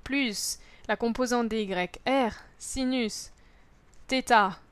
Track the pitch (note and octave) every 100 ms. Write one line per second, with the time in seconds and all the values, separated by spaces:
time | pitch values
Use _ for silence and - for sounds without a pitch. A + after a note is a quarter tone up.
0 | - C#4 B3+ G3 - - - - - G#3
1 | A#3 A3+ B3+ A#3+ A3+ A3 G#3 F#3 F3+ -
2 | - C4+ A#3 - - - - C4 B3+ B3+
3 | A3+ - - - - - - - - -
4 | - C4 - A3+ F#3+ F3 -